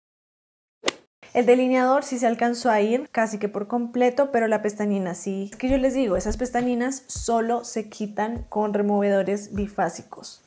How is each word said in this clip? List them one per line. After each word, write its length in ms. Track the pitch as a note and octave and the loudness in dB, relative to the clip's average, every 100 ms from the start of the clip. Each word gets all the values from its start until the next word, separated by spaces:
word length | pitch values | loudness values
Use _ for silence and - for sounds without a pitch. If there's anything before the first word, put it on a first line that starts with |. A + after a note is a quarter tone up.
| _ _ _ _ _ _ _ _ - - _ _ - | _ _ _ _ _ _ _ _ -8 -8 _ _ -4
El 100 | - | 2
delineador 580 | A#3 B3 B3+ B3+ B3+ C#4 | 6 6 6 4 4 2
sí 160 | C#4+ B3 | 2 0
se 80 | A#3+ | 0
alcanzó 440 | A#3 A#3+ A#3+ B3 | 2 0 0 2
a 100 | G#3+ | 4
ir 280 | G#3 A#3+ D4 | 4 2 -2
casi 280 | - A3 G3+ | -2 -2 -2
que 120 | G#3 | -4
por 180 | G3+ G#3 | -4 -4
completo, 640 | A#3+ A#3+ B3 B3 B3 C#4 | -2 -2 2 2 2 2
pero 160 | B3+ A3 | 2 2
la 140 | G#3+ | 2
pestañina 520 | G#3+ G#3 G#3 G3+ F#3 | 0 -2 0 0 -2
sí. 360 | F3+ G3+ G3 G3+ | -4 -6 -6 -6
Es 40 | - | -6
que 100 | B3+ | 0
yo 80 | C4+ | 2
les 160 | C4 | 2
digo, 240 | B3+ A#3+ F#3 | 2 2 0
esas 220 | G#3 G#3+ | 0 -2
pestañinas 640 | B3 A#3+ B3 A#3+ B3 C4+ - | -2 -2 0 0 -2 -4 -8
solo 560 | - - A#3 A3+ A#3 | -6 -2 0 0 -2
se 280 | A#3+ A3+ G#3+ | -4 -8 -8
quitan 560 | - G#3 G3+ G#3+ A#3 - | -8 -8 -4 -4 -4 -6
con 240 | G#3 G#3+ | -2 0
removedores 840 | G3+ G3+ G#3 G3+ G3 F#3 G3+ G#3 | 0 2 2 4 2 2 -2 -4
bifásicos. 880 | G3+ G3+ - F3 - - - - - | -6 -4 -2 -2 -4 -12 -18 -18 -18